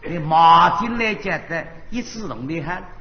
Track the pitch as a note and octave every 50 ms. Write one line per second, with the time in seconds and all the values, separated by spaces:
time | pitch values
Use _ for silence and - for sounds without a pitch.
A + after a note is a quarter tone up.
0 | - - E3+ F3 D3+ D3+ D#3+ D#3+ E3 E3 E3 E3+ F3 F3 - - G#3+ A#3 A#3 A#3
1 | A#3 A3 G#3+ - - G3 E3+ D3+ - - E3 E3 - - - - - - G#3 A#3+
2 | A#3+ - - A3 A3 F3 A#2+ A2 B2 C3+ D#3+ E3 C#3+ D#3 F3+ F#3+ G3 - - -